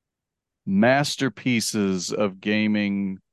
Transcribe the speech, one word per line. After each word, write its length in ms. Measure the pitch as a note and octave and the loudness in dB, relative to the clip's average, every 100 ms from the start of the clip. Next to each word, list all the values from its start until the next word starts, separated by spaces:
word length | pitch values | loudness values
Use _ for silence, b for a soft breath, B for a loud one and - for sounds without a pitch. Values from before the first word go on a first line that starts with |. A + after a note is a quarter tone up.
| _ _ _ _ _ _ - | _ _ _ _ _ _ -2
masterpieces 1500 | G2 A#2 C#3 D3 - C3+ - C3 A#2+ - A2 G2 F#2 E2+ | 2 4 4 0 -2 -4 -2 0 0 0 0 0 0 -2
of 280 | - G#2 F#2+ | -2 -2 -2
gaming 800 | G2+ G#2+ G#2+ G#2 G2+ G2 G2 F#2+ _ | -2 0 2 0 0 -2 -4 -6 _